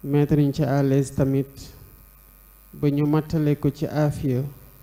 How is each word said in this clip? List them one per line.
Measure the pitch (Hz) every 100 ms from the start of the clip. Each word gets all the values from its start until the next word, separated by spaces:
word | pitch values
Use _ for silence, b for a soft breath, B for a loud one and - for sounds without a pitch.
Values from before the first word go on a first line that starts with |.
mettre | 143 147 147 147
ñu | 143
ci | 139
à | 139 139
l'aise | 139 135 135 -
tamit, | 135 135 135 - - - - - - - - - - - -
ba | 147 147
ñu | 143 147
mattale | 156 151 160 147 143
ko | 147
ci | - 156
aafiya, | 147 151 - 143 123 143 - - -